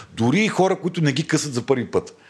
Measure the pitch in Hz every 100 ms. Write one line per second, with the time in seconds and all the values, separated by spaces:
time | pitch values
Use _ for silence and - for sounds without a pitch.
0 | - - 113 160 220 - 185 185 170 160
1 | 151 131 - 156 151 120 117 131 110 -
2 | - - -